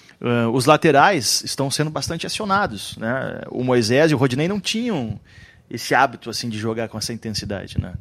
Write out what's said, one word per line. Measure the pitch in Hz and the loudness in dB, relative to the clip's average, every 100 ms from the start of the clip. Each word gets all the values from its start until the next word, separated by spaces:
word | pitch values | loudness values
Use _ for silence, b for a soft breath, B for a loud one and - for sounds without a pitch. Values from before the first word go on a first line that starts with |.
| b _ | b _
Ah, | 120 120 117 | -2 2 2
os | 127 | 2
laterais | 123 151 165 139 180 170 104 - | 2 4 6 6 6 4 0 -4
estão | - - 139 | -4 -4 -4
sendo | - 156 | -2 -4
bastante | 143 - 165 180 | -4 -6 -6 -6
acionados, | - 208 196 190 101 - 113 | -6 0 0 0 -4 -12 -6
né? | 110 131 110 82 - | -4 -4 -4 -8 -8
O | - | -2
Moisés | 127 123 107 131 160 | 4 4 6 6 6
e | |
o | 131 | 6
Rodinei | 135 127 170 | 2 2 0
não | 202 | -2
tinham | - 220 240 165 113 101 b b b b _ | -2 -4 -2 -2 -4 -8 b b b b _
esse | 120 - | -10 0
hábito, | 127 135 117 117 | 4 4 0 -10
assim, | - 120 | -6 -6
de | 107 | -4
jogar | 113 113 110 | -2 -2 -4
com | 110 | -6
essa | - | -8
intensidade, | 113 113 101 101 98 95 - | -8 -6 -6 -6 -8 -4 -6
né? | 92 90 | -6 -10